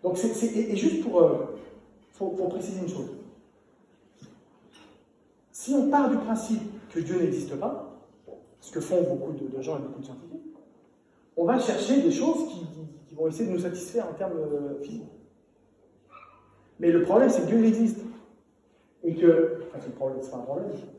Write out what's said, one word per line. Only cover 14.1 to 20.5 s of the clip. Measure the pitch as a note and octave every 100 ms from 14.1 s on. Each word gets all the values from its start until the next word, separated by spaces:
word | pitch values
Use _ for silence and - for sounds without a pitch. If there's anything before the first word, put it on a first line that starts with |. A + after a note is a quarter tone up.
termes, | D#3 F#3+ E3
euh, | D3+ C#3+ C#3+ C#3
physiques. | C#3+ A3+ - - - _ _ _ _ _ _ _ _ - - - _ _ _ _
Mais | E3+
le | E3+
problème, | - G#3 B3+
c'est | -
que | F#3
Dieu, | A3+
il | A3
existe. | G#3+ A3+ - - - - _ _ _ _ _ _ _
Et | E3+ E3
que, | E3+ E3 E3 - -
enfin, | -
c'est | C3+
le |
problème, | B2 C3+ C3
c'est | C3
pas | B2
un |
problème. | A#2+